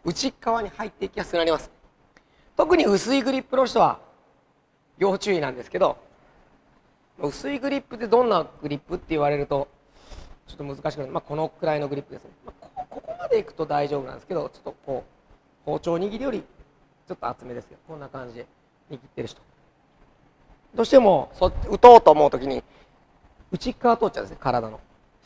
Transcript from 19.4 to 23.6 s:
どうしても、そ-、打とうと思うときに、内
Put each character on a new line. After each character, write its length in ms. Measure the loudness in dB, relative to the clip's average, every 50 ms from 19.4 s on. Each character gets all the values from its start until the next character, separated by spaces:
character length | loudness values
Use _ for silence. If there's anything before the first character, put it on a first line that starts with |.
| _ _ _ _ _ _ _ _ _ _ _ _ _ _ _ _ _ _ _ _ _ _ -20 _ _ _ -4
ど 80 | -4 2
う 20 |
し 40 | 4
て 100 | 6 6
も、 320 | 6 6 4 2 0 -4 -6
そ-、 140 | -2 -2 -2 -2 -4 -6 -6
打 80 | 4 10
と 180 | 12 12 12
う 60 | 12
と 100 | 12 8
思 160 | 6 8 6 2
う 20 |
と 100 | 2 -2
き 60 | -4
に、 180 | -6 -6 -6 -8 _ _ -20 -20 _ _ _ _ _ _ _ _ -20 _ -20 -16 -12
内 220 | -10 -8